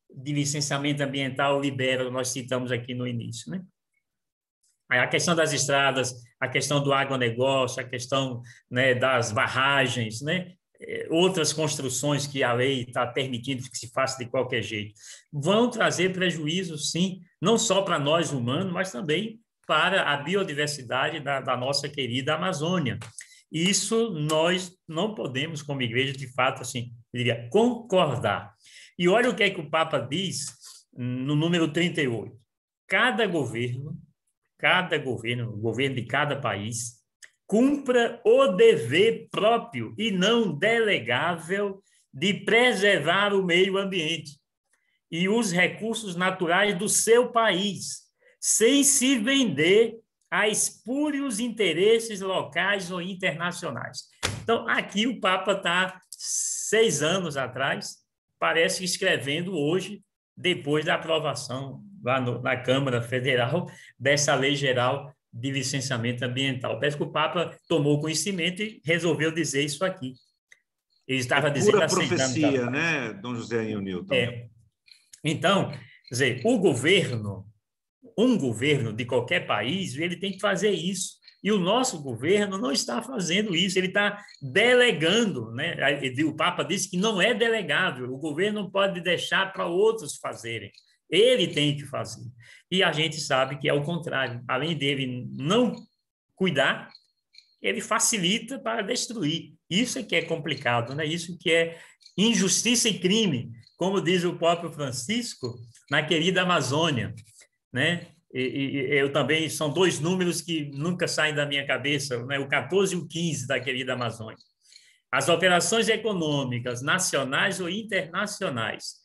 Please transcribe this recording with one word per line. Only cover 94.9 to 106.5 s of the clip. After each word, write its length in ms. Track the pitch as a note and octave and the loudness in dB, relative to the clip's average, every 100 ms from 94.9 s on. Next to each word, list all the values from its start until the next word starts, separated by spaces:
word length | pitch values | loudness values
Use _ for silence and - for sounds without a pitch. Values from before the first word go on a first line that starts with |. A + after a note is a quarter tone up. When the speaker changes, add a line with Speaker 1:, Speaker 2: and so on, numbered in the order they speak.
| C#3+ B2+ B2 B2+ C3 | -2 -4 -6 -8 -6
Speaker 1:
não 380 | D3 A3+ A#3 - - _ _ _ _ - | 0 2 2 -2 -12 _ _ _ _ -2
cuidar, 540 | F#3+ C3+ D#3 A3 - - _ _ _ _ _ _ | 0 2 2 0 -8 -20 _ _ _ _ _ _
ele 200 | A2 G#3 | -4 -4
facilita 800 | - A3+ - A3 E3+ A3+ A#3 C4+ | -2 0 2 2 2 0 -2 -8
para 220 | A3+ A#3 | -4 -4
destruir. 720 | G3 B3+ - A3+ D3+ E3+ - - - | -2 -4 -4 -4 -4 -4 -8 -20 -4
Isso 300 | F#3 A#3+ C4+ | 0 0 -4
é 40 | |
que 120 | G#3 E3+ | -2 -2
é 80 | |
complicado, 720 | D#3 D#3+ D3 C#3 A#2+ A#2+ A#2 C#3+ | -2 -4 -4 -2 0 0 0 -4
né? 100 | D#3 | -4
Isso 320 | E3+ E3+ E3+ | -4 -8 -6
que 140 | E3+ | 2
é 280 | E3 E3 - - _ - - | 2 2 -4 -18 _ -8 2
injustiça 720 | A3+ G3 F#3 - A3+ A#3+ A#3 | 2 4 2 2 2 2 2
e 100 | D3+ | 2
crime, 520 | F3+ A3 G#3 B2 - - - - | 2 2 2 0 -4 -14 -16 -4
como 240 | F3+ G3 | -2 0
diz 220 | D#3 F#3 | 2 2
o 120 | F3 D3 | 0 0
próprio 360 | E3+ E3+ E3 | 2 2 -2
Francisco, 840 | D3 C3+ A#2+ - A#3 A#3 - A#2+ - - - - | -6 -6 -6 -4 -4 -6 -8 -10 -10 -18 -20 -4
na 140 | C#3+ | -2
querida 380 | D3 D#3+ F3 F#3 | 2 2 2 2
Amazônia, 720 | F3+ | 2